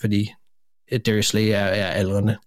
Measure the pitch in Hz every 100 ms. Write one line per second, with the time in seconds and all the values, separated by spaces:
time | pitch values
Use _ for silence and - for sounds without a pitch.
0 | 107 101 107 - - _ _ _ _ 123
1 | 113 107 101 107 110 101 98 104 95 101
2 | 95 101 107 107